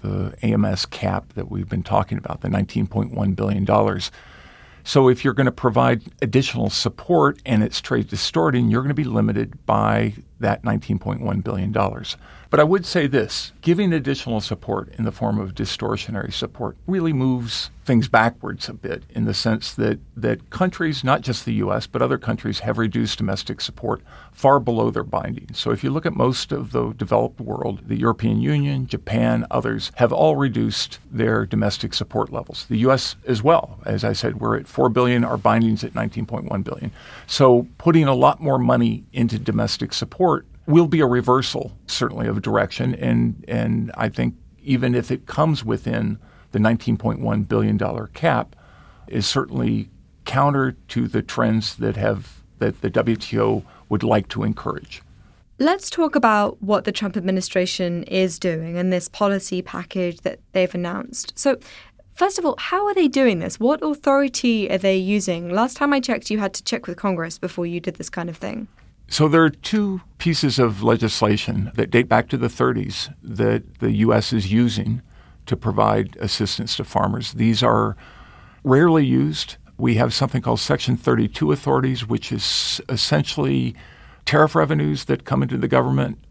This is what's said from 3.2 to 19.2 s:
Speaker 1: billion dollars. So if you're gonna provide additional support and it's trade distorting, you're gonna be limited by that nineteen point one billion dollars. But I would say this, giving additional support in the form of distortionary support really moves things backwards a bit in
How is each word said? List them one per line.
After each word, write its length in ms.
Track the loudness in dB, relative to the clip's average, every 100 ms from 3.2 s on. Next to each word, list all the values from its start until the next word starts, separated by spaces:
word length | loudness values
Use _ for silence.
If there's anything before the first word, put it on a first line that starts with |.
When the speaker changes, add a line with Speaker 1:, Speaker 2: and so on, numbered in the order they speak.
| -2
Speaker 1:
billion 320 | 0 0 0
dollars. 460 | 2 4 2 0 -6 -12 -20 -20 -20 -20 -20 -18
So 240 | 0 6 6
if 160 | 6
you're 100 | 2
gonna 180 | 2 2
provide 500 | 2 0 4 2 2 -4 -6
additional 480 | 0 2 0 -2 -2
support 720 | -2 -4 -4 0 4 4 0 0
and 160 | 2
it's 180 | 2 -2
trade 280 | -2 -2 -2
distorting, 600 | -4 -2 0 2 2 2
you're 140 | 2
gonna 100 | 0
be 120 | -2
limited 600 | -2 0 0 0 -4 -4
by 480 | 0 2 2 2 0 -4 -14 -6
that 240 | -2 -2
nineteen 340 | -2 -4 -2 -4
point 240 | -4 -6
one 180 | -4 -4
billion 320 | -4 -4 -2
dollars. 460 | 0 0 -2 -10 -14 -16 -20 -2
But 100 | 2
I 40 |
would 220 | 4 2 0
say 200 | 0 2
this, 460 | 2 0 -4 -10 -4
giving 320 | 2 2 4
additional 480 | 2 0 -4 -2 -4
support 540 | -2 -6 -4 -6 -6 -4
in 80 |
the 80 | -4
form 260 | -2 -2 -2
of 160 | -4
distortionary 760 | -6 -6 -4 -4 -4 -6 -6 -6
support 460 | -6 -6 -6 -8 -8 -4
really 260 | -2 0
moves 580 | 0 0 0 -2 -8 -10 -8
things 240 | 2 2 4
backwards 640 | 4 2 0 -10 -10 -12
a 20 |
bit 300 | -10 -8 -8 -8
in 160 | -4